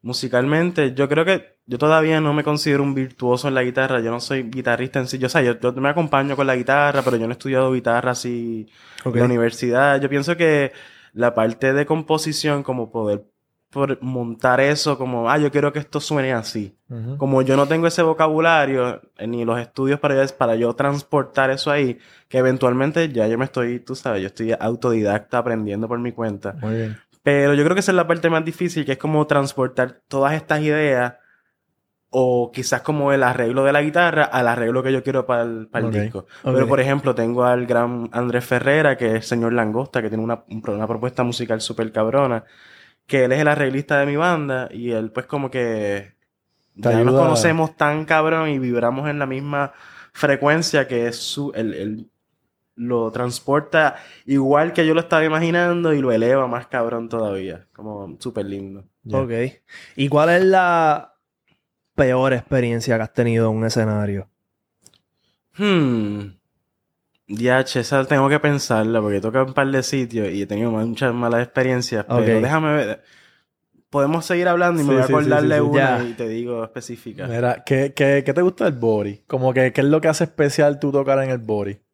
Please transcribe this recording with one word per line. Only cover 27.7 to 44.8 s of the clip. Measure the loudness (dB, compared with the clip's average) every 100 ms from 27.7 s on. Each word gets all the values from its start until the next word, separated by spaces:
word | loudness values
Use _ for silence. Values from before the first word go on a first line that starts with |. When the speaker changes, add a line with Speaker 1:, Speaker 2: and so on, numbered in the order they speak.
Speaker 1:
que | 4
esa | 4
es | 2
la | 2
parte | 2 2
más | 0 -2
difícil, | -4 -4 -4 -4
que |
es | -4
como | 0 0 2
transportar | 2 0 -2 -4 0 -4 -4 _
todas | 0 0 0
estas | -2 -2
ideas | 0 0 2 2 0 -4 _ _ _ _ _ _ _ _ _
o | 0 2 2 -2
quizás | -6 -4 -4
como | -2 -2 2
el | 2
arreglo | 2 2 0 2
de | 2
la | 2
guitarra | 2 2 2 2 0
al | 2 0
arreglo | 2 0 0
que | 0
yo | -2
quiero | 0 -2 0
para | -2
el, | -2 -6 -8
para | -4 -2
el | -2
Speaker 3:
Ok. |
Speaker 1:
disco. | -4 -6 -14 -10
Speaker 2:
Ok. | -2
Speaker 1:
Pero, | 0 2
por | 2
ejemplo, | 2 0 0 0
tengo | 0 2
al | 2 2 2
gran | 2 2 -2 -6
Andrés | -4 -2 -2 -2
Ferrera, | -2 2 2 2 2
que | 0 -2
es | -2
señor | -2 0
Langosta, | 0 0 -2 -4 -4
que | -4
tiene | -4
una, | -4 -6 _
un | -12
pro-, | -8 -6
una | -4
propuesta | -4 -6 -2
musical | -4 -4 -4 -4
súper | -6 -6 -4
cabrona, | -2 0 0 0 -2 -6 _ -20 -20 -20 _ _
que | 0 2
él |
es | 2
el | 2
arreglista | 2 0 -2 -2 0
de | 0
mi | 0
banda | 0 0 -2 -6 -6
y | -8